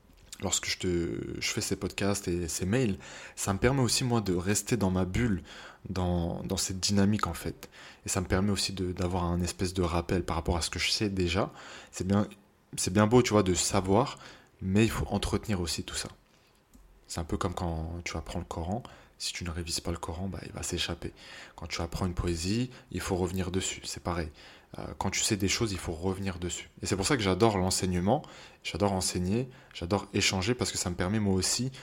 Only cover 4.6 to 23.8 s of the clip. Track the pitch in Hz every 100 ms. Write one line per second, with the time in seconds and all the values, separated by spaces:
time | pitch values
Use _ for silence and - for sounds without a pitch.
4.6 | - 117 95 92 90 101 120 87 - -
5.6 | - - - 92 90 87 85 95 90 92
6.6 | - 95 95 101 98 107 87 - - -
7.6 | - - - - - 95 85 95 104 95
8.6 | - 95 90 90 90 92 87 87 87 -
9.6 | 90 92 85 85 - 92 - 82 - 85
10.6 | - 87 - - 104 95 87 92 147 -
11.6 | - - - - 92 101 98 - - _
12.6 | _ - - 101 107 123 120 107 92 85
13.6 | - 101 92 104 143 - - - - -
14.6 | 92 104 113 - 78 101 - 101 - 92
15.6 | 82 - - - - - _ _ _ _
16.6 | _ - - - - 85 80 98 95 87
17.6 | 87 80 82 85 - 82 - 87 85 85
18.6 | 82 113 - - - - - - 87 82
19.6 | 80 - 90 85 - 82 95 87 - -
20.6 | - 85 - 85 92 - - - - -
21.6 | 87 - 85 - 95 87 87 82 92 117
22.6 | 127 - - - - 90 90 92 90 92
23.6 | - -